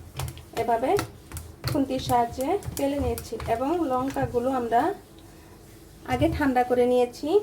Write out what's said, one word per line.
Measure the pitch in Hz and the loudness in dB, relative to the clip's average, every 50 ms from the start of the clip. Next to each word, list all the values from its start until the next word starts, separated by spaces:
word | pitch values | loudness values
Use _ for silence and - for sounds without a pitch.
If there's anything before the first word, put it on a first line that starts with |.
| - - - - - - - - - - - - | -8 -12 -10 -10 -10 -10 -10 -12 -16 -12 -6 -4
এভাবে | 226 226 233 226 247 277 370 403 - - - - - - - - - - - - - - | 0 0 0 0 2 2 2 0 0 -2 -8 -18 -18 -14 -14 -14 -12 -14 -14 -8 -6 -2
খুন্তির | - 302 269 - 262 262 | 0 0 0 0 0 -4
সাহায্যে | - - 247 240 233 233 - - 262 285 359 403 - - - - | -2 2 2 2 2 2 0 -4 -2 -2 -2 -2 -2 -6 -6 -2
ফেলে | 277 277 277 285 | -2 -2 0 0
নিয়েছি | 269 247 233 240 - - - 220 - - | -2 -2 -2 -4 -6 -10 -10 -8 -4 -2
এবং | 226 226 254 277 330 359 330 | -2 -2 0 0 0 0 0
লঙ্কাগুলো | 269 254 254 254 269 262 285 262 247 254 240 240 262 | 0 0 0 -2 -2 -2 -2 -2 0 0 0 0 0
আমরা | 269 254 240 226 226 233 277 349 403 - - - - - - - - - - - - - - - - - - - - - - - | 0 0 0 2 2 2 2 2 0 -4 -8 -20 -20 -20 -20 -20 -20 -20 -20 -20 -20 -20 -20 -20 -20 -20 -20 -20 -20 -16 -8 -4
আগে | 254 247 285 330 330 - | -2 2 2 2 2 2
ঠান্ডা | 294 277 254 247 247 | 2 2 4 2 2
করে | 247 247 247 240 | 2 4 4 4
নিয়েছি। | 247 247 247 247 240 240 - - 294 339 415 | 4 4 4 2 2 0 -6 -2 4 4 4